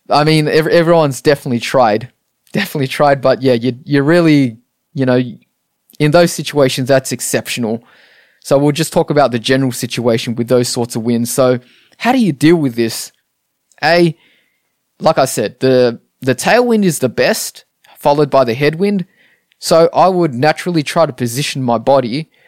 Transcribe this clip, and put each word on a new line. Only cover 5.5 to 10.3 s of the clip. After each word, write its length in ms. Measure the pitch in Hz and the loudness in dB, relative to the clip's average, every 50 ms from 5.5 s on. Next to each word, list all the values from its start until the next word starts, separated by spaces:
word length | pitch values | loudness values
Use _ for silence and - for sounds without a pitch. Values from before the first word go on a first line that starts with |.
| _ _ _ _ _ _ _ _ _ _ | _ _ _ _ _ _ _ _ _ _
in 120 | 147 151 | 0 2
those 200 | 147 175 175 170 | 4 4 2 2
situations, 540 | - - 151 - - 147 143 175 - - 131 | 0 -6 -10 -4 0 0 0 0 0 -4 0
that's 240 | 123 139 135 131 - | 0 0 0 0 -2
exceptional. 720 | 135 120 - - - 117 - - - 131 120 107 113 117 - _ _ _ _ _ _ _ _ _ _ _ _ | -8 -8 -6 -4 -4 -4 -4 -6 -6 -6 -4 -4 -6 -6 -10 _ _ _ _ _ _ _ _ _ _ _ _
So 140 | - 143 139 | 0 0 2
we'll 140 | 143 147 | 2 2
just 200 | 147 160 160 - | 0 -2 -6 -2
talk 180 | - 175 156 - | -2 -2 -2 0
about 200 | 151 143 139 - | 2 2 2 2
the 60 | 117 117 | 0 -4
general 340 | 104 - 131 135 135 127 | -2 0 0 0 0 -2
situation 640 | 120 - - 120 - 123 117 120 113 113 - 131 | -4 -6 -8 -8 -8 -4 -2 0 -2 0 -2 -6